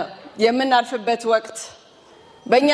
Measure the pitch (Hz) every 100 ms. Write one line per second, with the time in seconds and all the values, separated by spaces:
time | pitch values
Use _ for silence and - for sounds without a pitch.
0 | - - - - 226 247 262 254 339 247
1 | 208 226 226 220 220 - - - _ _
2 | _ - - - 233 247 285